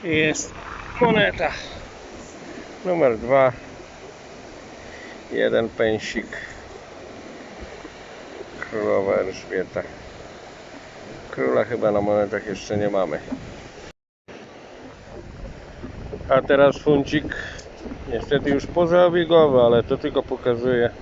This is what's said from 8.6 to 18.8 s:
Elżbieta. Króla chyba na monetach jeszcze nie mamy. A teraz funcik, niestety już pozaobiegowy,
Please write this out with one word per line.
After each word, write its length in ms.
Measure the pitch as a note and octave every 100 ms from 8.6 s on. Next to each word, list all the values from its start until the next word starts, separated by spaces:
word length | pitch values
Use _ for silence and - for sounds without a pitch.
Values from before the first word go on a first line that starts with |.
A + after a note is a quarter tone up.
| - A2+ G#2 G#2 G2
Elżbieta. 680 | G2 F#2 F#2+ - F#2+ F#2 - - - - - - - - - - - - - - - -
Króla 320 | - C3 B2+
chyba 280 | G#2+ A#2 G#2+
na 100 | G#2
monetach 460 | G2+ G#2 G2+ G2+ G#2
jeszcze 300 | F#2+ - G#2
nie 120 | G#2
mamy. 300 | G2 F2 D2 - - - - - - - - _ _ _ - - - - - C4 - - - - - - - - - - - - - -
A 120 | C3+
teraz 360 | - C#3 C#3+ C3+
funcik, 580 | - C#3+ C3+ D3 - - - - - - - - -
niestety 380 | A#2 - C#3+ C#3
już 160 | C#3 -
pozaobiegowy, 960 | -